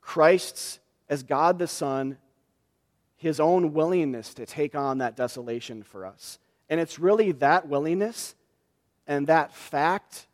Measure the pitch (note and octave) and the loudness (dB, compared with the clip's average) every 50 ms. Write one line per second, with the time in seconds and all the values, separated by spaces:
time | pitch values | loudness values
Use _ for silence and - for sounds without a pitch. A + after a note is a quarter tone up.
0 | _ - - F3 D#3 D#3+ F#3 F3+ - - - - - - - - _ _ _ _ | _ -8 2 6 6 8 8 6 2 -4 -12 -12 -12 -12 -14 -16 _ _ _ _
1 | _ _ C#3+ C#3+ C3 - D3 C#3 D#3 E3+ F3+ F3+ F3 D#3+ - - E3 C#3+ C3+ C3+ | _ _ -6 -6 -4 -4 0 2 4 4 2 2 -2 -6 -4 -6 -4 -4 -4 -4
2 | C3+ C3 C#3 B2+ _ _ _ _ _ _ _ _ _ _ _ _ _ _ _ _ | -4 -6 -8 -12 _ _ _ _ _ _ _ _ _ _ _ _ _ _ _ _
3 | _ _ _ _ - D#3+ D#3 C3+ D#3 D#3+ F3 F#3 F3 D#3 D3 D#3 D#3 E3 F#3 F3+ | _ _ _ _ -4 -4 0 2 2 4 4 4 2 2 0 0 0 2 2 0
4 | D#3+ C#3+ B2+ A#2 A2 - - - A#2+ - - - D3 C#3+ - D3 C#3 C3+ C3+ C3 | 0 0 -2 -6 -10 -14 -14 -16 -16 -14 -4 -4 -4 -2 -2 -4 -4 -2 -2 -2
5 | B2+ A#2+ A2 - B2 B2 - C3 A#2+ A#2 A#2 A#2+ A#2 - B2 A2 G#2 _ _ G2 | -2 -4 -2 -4 -6 -6 -4 -8 -10 -8 -8 -8 -8 -12 -16 -16 -18 _ _ -16
6 | F#2 F#2 G2 _ - - - - _ _ _ _ _ _ D#3 E3 E3 D#3+ - - | -16 -16 -16 _ -20 -20 -20 -20 _ _ _ _ _ _ -2 -2 -2 -4 -6 0
7 | D#3+ F#3 G#3 A3 A3+ G3 E3 B2+ C#3+ C#3 D#3 F3+ F3+ D3+ C#3+ C#3 D3 D#3 E3+ F#3+ | 4 4 6 6 4 2 2 2 4 4 4 4 2 0 -2 -2 0 0 0 0
8 | G3+ A3 A#3 - - - - _ _ _ _ _ _ _ _ _ _ _ _ _ | -2 -4 -4 -8 -14 -14 -16 _ _ _ _ _ _ _ _ _ _ _ _ _
9 | _ - D3 C#3+ C#3+ C#3+ D#3+ D#3+ D3 C#3+ - - - - - C#3+ D3 D#3+ F3+ G3+ | _ -4 -2 -2 2 4 4 2 2 0 -8 -20 -18 -6 -2 0 0 0 0 -2
10 | _ _ - - - _ | _ _ -20 -20 -20 _